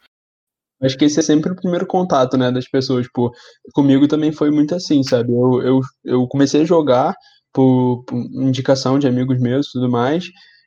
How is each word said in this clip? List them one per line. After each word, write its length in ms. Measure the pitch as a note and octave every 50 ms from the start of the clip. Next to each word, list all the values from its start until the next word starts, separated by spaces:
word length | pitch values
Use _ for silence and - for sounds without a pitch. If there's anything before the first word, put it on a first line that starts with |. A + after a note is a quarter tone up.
| _ _ _ _ _ _ _ _ _ _ _ _ _ _ _ -
Acho 160 | C3 C3 C3
que 80 | - D3+
esse 140 | D3 D3 D#3+
é 20 |
sempre 300 | D#3 - D3+ D#3 D#3 F3
o 40 | F#3
primeiro 300 | - - F#3 F3 F3 F#3+
contato, 520 | F#3 - F#3 F3+ F3+ E3+ C#3 B2+ B2+ C#3
né, 140 | C3 B2+ B2
das 160 | B2 B2 B2+
pessoas, 380 | - - C3+ C3 C3 C3+ B2 B2
tipo, 260 | - - B2+ A#2+ A#2+ A#2+ - - - - _ - -
comigo 360 | - - C#3+ C#3 C3+ C3+ C#3+
também 240 | D3 D#3 D3+ D#3 D3+
foi 180 | D#3 - D3+ D3
muito 240 | D3 D3 D3 D3 F3+
assim, 300 | F3+ - - D#3 C#3 C3+
sabe? 280 | C3 - A#2+ A#2 A#2+
Eu, 300 | A#2+ A#2+ B2 B2+ B2+ A#2+
eu, 200 | - B2+ C3 C3 C3 C3 _ _ -
eu 240 | - B2 B2+ B2+
comecei 340 | B2 - C#3 C#3 C#3 - D3
a 40 | D#3
jogar 500 | E3 F3+ E3 D3+ C3+ B2 B2 C#3+ E3 G3 - _ _ _ _ _ _ -
por, 500 | C3+ C3 C3 B2+ B2+ B2+ B2 B2 B2 B2+
por 100 | - B2
indicação 840 | A#2+ A#2+ B2 - B2+ C3 C3+ C3 B2+ C3 C#3+ C#3 C3 - B2+ C3+
de 100 | C#3+ C#3+
amigos 320 | C3 B2 B2 B2+ C3 C3 B2+
meus 280 | B2 A#2+ B2 C3+ C#3+
e 40 | - -
tudo 180 | B2+ B2+ B2
mais, 340 | B2 A#2+ B2 C3 D3+ E3+ F3+ - - _ - _ _ _ _